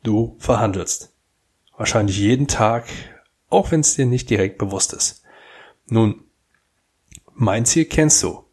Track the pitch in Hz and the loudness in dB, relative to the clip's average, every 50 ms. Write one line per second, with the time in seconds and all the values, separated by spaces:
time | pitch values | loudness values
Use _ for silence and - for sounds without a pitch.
0 | - 117 107 110 117 117 - _ - - 127 107 107 98 95 95 82 - - - | -2 0 0 0 -2 -2 -6 _ -2 -2 0 2 0 -2 -2 -4 -6 -6 -8 -10
1 | - _ _ _ _ _ _ _ _ _ _ _ _ _ _ - 110 - - 113 | -10 _ _ _ _ _ _ _ _ _ _ _ _ _ _ -6 -6 -2 0 0
2 | 104 101 92 101 101 104 123 131 143 139 - - 113 107 117 120 - - - - | 0 0 0 0 2 2 2 2 0 -2 0 0 0 0 0 -2 -6 -10 -16 -16
3 | - - - - _ _ _ _ _ _ - 156 - - 170 156 151 - - - | -16 -18 -20 -20 _ _ _ _ _ _ 0 0 2 2 0 2 2 0 0 0
4 | 135 123 123 123 120 - 113 98 95 98 - - 110 98 95 95 - - - - | 0 0 0 -2 0 0 0 0 0 0 -2 -4 -4 -4 -2 -4 -4 -6 -4 -6
5 | - - - - _ _ - - - - - - - - _ _ _ - 117 113 | -6 -6 -6 -12 _ _ -20 -20 -20 -20 -20 -20 -20 -20 _ _ _ -2 2 2
6 | 113 104 110 - - _ _ _ _ _ _ _ _ _ _ _ _ _ _ _ | 2 2 0 -4 -14 _ _ _ _ _ _ _ _ _ _ _ _ _ _ _
7 | _ _ - - _ _ _ - 127 101 98 113 117 - - 165 160 156 - - | _ _ -20 -20 _ _ _ -2 0 0 0 0 0 0 2 0 0 2 2 2
8 | 156 151 - - - 87 80 - _ _ | 4 4 4 2 0 -2 -6 -10 _ _